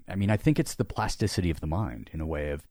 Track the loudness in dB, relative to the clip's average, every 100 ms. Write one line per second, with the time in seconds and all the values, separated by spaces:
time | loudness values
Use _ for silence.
0 | -6 0 2 4 4 4 2 0 -2 -2
1 | -2 0 0 2 0 0 -2 -2 -2 -6
2 | -10 -6 -4 -2 -2 -4 -4